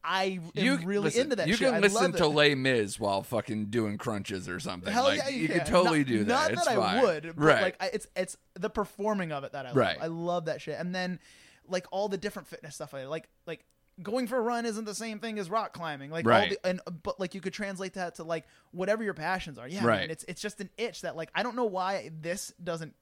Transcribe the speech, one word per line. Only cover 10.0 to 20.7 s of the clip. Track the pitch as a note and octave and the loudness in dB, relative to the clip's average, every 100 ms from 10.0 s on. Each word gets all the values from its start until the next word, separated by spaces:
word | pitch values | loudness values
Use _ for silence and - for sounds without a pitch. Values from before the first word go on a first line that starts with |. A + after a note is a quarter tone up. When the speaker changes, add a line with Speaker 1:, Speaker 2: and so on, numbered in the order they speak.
Speaker 1:
I | E3 | -4
love | E3 E3+ F3 D#3+ | -4 -2 -2 -2
that | D#3 | -6
shit. | - D3 | -6 -6
And | F3 | -4
then, | F#3 F3+ F3+ - - - _ _ | -4 -4 -6 -12 -20 -20 _ _
like, | F#3 F3+ | -6 -4
all | F#3+ G#3 | -4 -2
the | F#3+ | -2
different | G3+ G3 D#3 | -4 -8 -14
fitness | E3 D#3 | -16 -14
stuff | - D3 | -12 -10
I | C#3 | -10
like, | C3 D#3+ D#3+ _ - | -8 -8 -10 _ -12
like, | E3 _ _ _ - | -12 _ _ _ -14
going | F3+ A#3+ A#3+ | -4 -4 0
for | B3 | 0
a | |
run | A3+ A#3+ A#3 | 0 -2 -2
isn't | G#3+ A3 | -4 -6
the | |
same | G3 A3+ G#3+ | -8 -8 -8
thing | A3+ G#3+ | -6 -6
as | F3+ | -2
rock | A3 G3+ | -2 -4
climbing. | - E3 C#3+ C#3 | -6 -8 -8 -6
Like, | D#3+ | 0
all | A3 | 6
Speaker 2:
Right. | A#3+ F#3+ - | 6 6 0
Speaker 1:
the, | F#3 | -2
and, | F#3 - E3+ | -2 -6 -8
but, | - - | -6 -4
like, | F#3 G3 | -4 -4
you | |
could | F#3 | -8
translate | - G3+ F#3 F#3+ | -6 -8 -6 -8
that | F#3+ F3 - | -6 -8 -8
to, | |
like, | E3 E3 - _ _ | -6 -6 -6 _ _
whatever | F3 F#3 G#3+ | -6 0 0
your | A3 | 0
passions | - D#3 F#3 F3 C3+ | -2 -2 -2 -4 -12
are. | B2 | -10
Yeah, | F#3+ A#2 | 0 4
Speaker 2:
Right. | G#2+ | 4
Speaker 1:
man, | F2+ | 2
it's, | D#3+ - | -6 -10
it's | F3 | -8
just | G#3+ - | -8 -8
an | G3 | -12